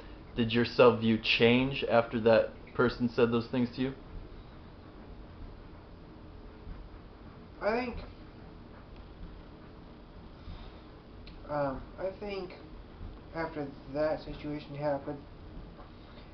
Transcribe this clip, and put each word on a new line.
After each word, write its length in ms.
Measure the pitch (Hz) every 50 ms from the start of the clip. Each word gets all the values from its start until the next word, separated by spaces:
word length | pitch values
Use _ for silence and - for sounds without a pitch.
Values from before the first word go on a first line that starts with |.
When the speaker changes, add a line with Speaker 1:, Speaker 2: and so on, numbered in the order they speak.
| - - - - - - -
Speaker 1:
did 180 | 120 120 113 113
your 120 | 120 120
self 340 | 117 - - 127 120 110 107
view 180 | 113 113 113
change 680 | 110 - - - - 120 113 120 127 131 135 135 - - -
after 300 | 113 117 117 - 131 117
that 300 | 107 113 110 107 - - - - - - -
person 360 | - 127 120 - - 123 117
said 220 | - - 120 117
those 160 | 117 117 113
things 220 | - - 127 120 117 -
to 60 | 135
you? 120 | 127 127 135 - - - - - - - - - - - - - - - - - - - - - - - - - - - - - - - - - - - - - - - - - - - - - - - - - - - - - - - - - - - - - - - - - - - - - - - - -
Speaker 2:
I 100 | 214 202
think, 240 | 226 247 254 240 208 - - - - - - - - - - - - - - - - - - - - - - - - - - - - - - - - - - - - - - - - - - - - - - - - - - - - - - - - - - - - - - - - - - - - - - -
um, 320 | 294 294 285 139 131 - - - - -
I 100 | 185 190 190 -
think 320 | 208 202 196 190 180 180 - - - - - - - - - - - - - - - - -
after 320 | 165 160 160 - 151 143 131 - - - 135 135
that 280 | 147 156 156 147 139
situation 540 | - - 160 - - 147 147 147 - - 143
happened, 440 | 143 147 151 139 135 - 151 139 - - - - - - - - - - - - - - - - - - - - - - -